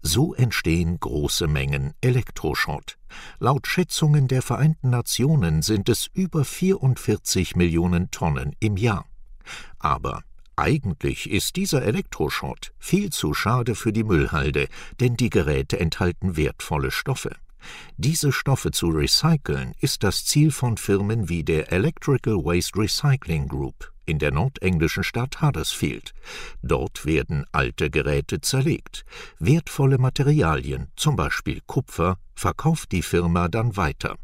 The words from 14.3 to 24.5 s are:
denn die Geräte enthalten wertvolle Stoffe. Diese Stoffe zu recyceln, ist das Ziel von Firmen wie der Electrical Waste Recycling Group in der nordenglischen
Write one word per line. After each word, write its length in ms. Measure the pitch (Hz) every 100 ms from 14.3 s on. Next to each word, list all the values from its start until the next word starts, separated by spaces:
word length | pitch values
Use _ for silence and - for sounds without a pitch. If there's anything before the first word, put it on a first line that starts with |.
| 71 69 69 67 - - -
denn 160 | 123 120
die 140 | 120
Geräte 500 | 104 73 69 67 -
enthalten 560 | - - 90 85 92 80
wertvolle 540 | 73 - - 76 67
Stoffe. 440 | - - 131 - - - - - - - -
Diese 340 | 135 165 147
Stoffe 400 | - - 131 -
zu 160 | - 85
recyceln, 880 | 80 71 - 160 160 - 71 64 -
ist 240 | 147 -
das 200 | 101 -
Ziel 280 | - 147 156
von 240 | 139 123 110
Firmen 520 | - 101 101 113 90
wie 140 | 85
der 300 | 78 78 -
Electrical 640 | 87 123 - - 139 - 104
Waste 420 | 80 87 85 90
Recycling 680 | 110 - 143 135 - 80 67
Group 440 | 67 69 - - - -
in 140 | 78
der 100 | 73
nordenglischen 720 | 69 123